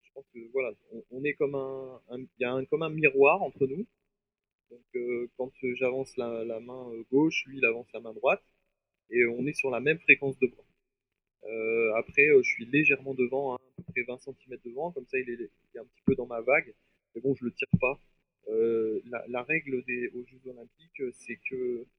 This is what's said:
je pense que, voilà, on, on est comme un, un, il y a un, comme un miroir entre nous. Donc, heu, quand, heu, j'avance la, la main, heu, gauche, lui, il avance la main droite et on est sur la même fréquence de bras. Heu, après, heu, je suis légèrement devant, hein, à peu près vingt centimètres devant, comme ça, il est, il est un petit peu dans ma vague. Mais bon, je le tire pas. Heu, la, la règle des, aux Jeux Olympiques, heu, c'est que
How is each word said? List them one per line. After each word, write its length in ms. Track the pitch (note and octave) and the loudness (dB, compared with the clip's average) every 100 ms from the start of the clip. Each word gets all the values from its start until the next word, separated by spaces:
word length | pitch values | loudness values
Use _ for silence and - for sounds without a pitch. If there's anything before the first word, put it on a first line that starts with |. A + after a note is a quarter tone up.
je 80 | _ | _
pense 120 | C#3 C#3+ | -20 -20
que, 60 | A#2+ A2+ | -18 -6
voilà, 200 | B2+ B2 G#2 _ | -4 -4 -8 _
on, 140 | A2+ - | -16 -14
on 100 | B2+ | -6
est 120 | C#3+ | -4
comme 200 | C#3 C#3+ | -2 -2
un, 480 | C#3 C3+ C3+ C3 B2+ _ | -2 -6 -8 -12 -16 _
un, 100 | B2 | -14
il 220 | C3 _ | -14 _
y 40 | |
a 80 | B2 | -2
un, 120 | C3 | -2
comme 180 | C3 D3 | 0 -2
un 80 | A2+ | -2
miroir 500 | D#3 D3+ C3+ C#3 F#3 | 2 2 8 8 6
entre 280 | D#3+ - C3+ | 0 0 -2
nous. 180 | D3+ A#3 _ _ _ _ _ _ _ _ | 0 -8 _ _ _ _ _ _ _ _
Donc, 120 | A#2+ _ B2 | -20 _ -6
heu, 340 | A#2+ A#2+ A#2+ - | -2 -4 -6 -6
quand, 160 | B2+ _ | -8 _
heu, 120 | B2+ B2 | -4 0
j'avance 400 | B2+ C3 C3+ - | 0 0 -4 -6
la, 280 | A#2+ A2+ | -4 -4
la 140 | A2+ A2+ | -6 -8
main, 320 | A#2+ B2+ B2 | -10 -14 -12
heu, 120 | A2+ A2+ | -12 2
gauche, 340 | C3+ D#3+ - C3 | 4 4 2 -6
lui, 120 | C3+ | 0
il 60 | |
avance 220 | A#2 A#2 A#2+ | 0 0 -8
la 80 | A2 | -12
main 120 | A#2 | -12
droite 300 | A2 B2+ G3 _ _ _ _ _ _ _ | 0 2 0 _ _ _ _ _ _ _
et 140 | A#2+ A#2 | 2 2
on 200 | A#2+ C3+ | 2 -2
est 60 | |
sur 180 | D3+ C3+ | -2 -2
la 80 | A#2+ | 0
même 220 | C3+ D#3+ | 0 0
fréquence 380 | - C#3+ C#3 C3 | 4 4 4 0
de 80 | B2 | -2
bras. 160 | - _ _ _ _ _ _ _ _ | -2 _ _ _ _ _ _ _ _
Heu, 480 | - A2+ A2 A2+ A2+ A2 | -10 -6 -2 0 0 0
après, 300 | - - D3 | 0 2 8
heu, 140 | C#3 | 8
je 80 | B2 | 6
suis 160 | - A#2 | -4 0
légèrement 480 | C#3 D3 C3+ C3+ | 2 4 2 -2
devant, 400 | C3 A#2+ C3 C#3 | -2 0 0 -2
hein, 40 | B2 | -6
à 220 | _ - | _ -18
peu 100 | - | -8
près 100 | - | -6
vingt 160 | A#2+ B2 | -6 -8
centimètres 460 | - C3 C3 A#2+ | -12 -18 _ -14
devant, 260 | A#2+ A#2+ E3+ | -12 -8 -8
comme 160 | E3+ B2 | -8 -6
ça, 140 | C3 | -4
il 100 | B2 | -4
est, 40 | |
il 420 | A#2+ A#2 _ _ A#2+ | -8 -10 _ _ -18
est 20 | |
un 60 | |
petit 180 | A2 _ | -18 _
peu 120 | - C3 | 0 0
dans 100 | B2 | -2
ma 140 | A#2 | -4
vague. 340 | A2+ D3+ A#2+ - _ _ _ | 2 2 2 -20 _ _ _
Mais 60 | A#2 | -4
bon, 140 | B2+ C3 | -2 0
je 80 | |
le 80 | A#2+ | -4
tire 160 | - - - | -6 2 2
pas. 200 | B2+ C#3+ _ _ _ _ - | 2 -2 _ _ _ _ -4
Heu, 540 | A2 A#2 A2+ A2 G#2+ A#2+ | 2 2 2 0 -4 -6
la, 180 | A#2+ - | -10 -6
la 140 | B2 | -8
règle 400 | B2 D#3+ C#3 C3 | -2 -2 -2 -6
des, 240 | B2 B2 A#2+ | -4 -6 -6
aux 160 | B2 | -8
Jeux 160 | B2 C3 C3 | -14 -18 -18
Olympiques, 540 | B2 A#2 _ D#3+ - | -18 -20 _ _ -10
heu, 120 | B2+ | -10
c'est 260 | - - A2+ - | -10 -14 -12 -10
que 380 | C3 B2 A#2 B2 | -6 -4 -6 -10